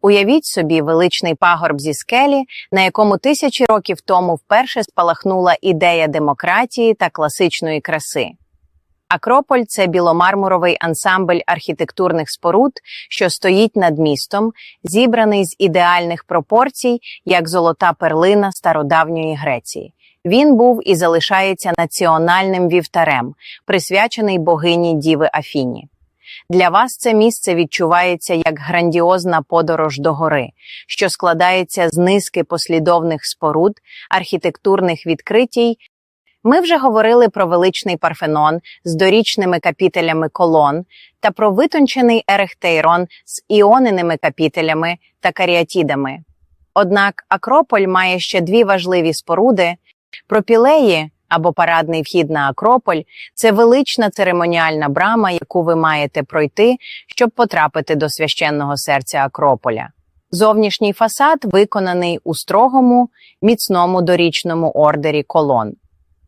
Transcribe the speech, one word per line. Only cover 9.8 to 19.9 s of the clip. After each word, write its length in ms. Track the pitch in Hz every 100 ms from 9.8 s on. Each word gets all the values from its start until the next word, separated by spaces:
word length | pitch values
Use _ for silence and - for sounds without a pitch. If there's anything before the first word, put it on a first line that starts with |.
| 185
біломармуровий 920 | 180 175 165 180 202 196 185 175 -
ансамбль 580 | 165 160 202 185 180 175 -
архітектурних 840 | 175 - 160 160 - 180 165 151
споруд, 420 | - 175 185 277 - - - -
що 200 | - 185
стоїть 460 | - 190 190 220 -
над 220 | 175 151
містом, 540 | 156 139 - 196 220 - - _
зібраний 600 | - 190 247 226 220 208
з 120 | 180 -
ідеальних 680 | 190 170 175 180 170 170
пропорцій, 760 | - 175 - 220 269 - 254 240 - -
як 240 | - 175 165
золота 440 | 175 165 156 185
перлина 600 | 160 170 156 180 208 196
стародавньої 840 | 180 175 156 143 160 160 165 160 147
Греції. 580 | 147 123 - - -